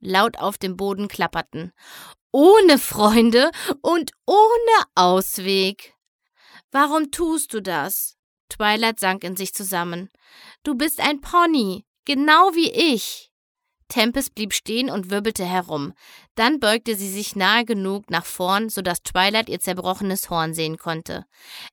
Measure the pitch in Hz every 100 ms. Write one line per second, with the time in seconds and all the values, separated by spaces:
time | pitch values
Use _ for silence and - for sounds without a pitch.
0 | 202 185 226 - 185 - 190 180 196 196
1 | 208 - 170 165 - 156 180 - - -
2 | - - _ 262 320 440 370 277 - -
3 | 208 226 233 233 294 - - - - 349
4 | 285 - - 392 440 466 466 427 - -
5 | 180 185 196 - 185 196 190 202 - _
6 | _ _ _ _ _ - _ 269 294 311
7 | 294 - 330 320 - 220 190 165 151 -
8 | - - _ _ - - 208 214 226 226
9 | 190 190 175 190 190 - 190 185 175 170
10 | 196 _ _ - - - 294 247 302 -
11 | 277 294 - 349 349 302 202 185 - _
12 | - 277 294 311 381 339 320 - 339 226
13 | - - - _ _ _ _ _ - 254
14 | 220 277 262 - 214 - - 226 254 202
15 | 185 202 214 214 180 185 175 151 143 -
16 | - - _ - 226 302 214 226 - 208
17 | 196 196 208 196 190 226 233 214 190 202
18 | - 170 - - 180 196 220 202 180 175
19 | - 180 196 220 226 175 - 180 185 190
20 | 202 190 - 170 160 165 160 160 170 160
21 | - 185 180 _ - - -